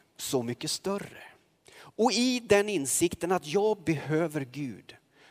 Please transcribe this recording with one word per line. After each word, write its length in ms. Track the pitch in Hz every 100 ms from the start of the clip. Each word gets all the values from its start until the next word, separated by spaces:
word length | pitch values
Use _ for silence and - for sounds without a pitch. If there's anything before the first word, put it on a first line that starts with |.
| _ -
så 260 | - 135
mycket 280 | 117 120 156
större. 520 | - 190 196 160 - - - _ _ - -
Och 320 | - - 233
i 280 | 202 254 247
den 300 | 233 202 208
insikten 640 | 190 135 - 170 - 170
att 160 | 180 147
jag 360 | 190 214 208
behöver 580 | 165 151 135 156 165 151
Gud 540 | 127 135 139 90 - - _ _ -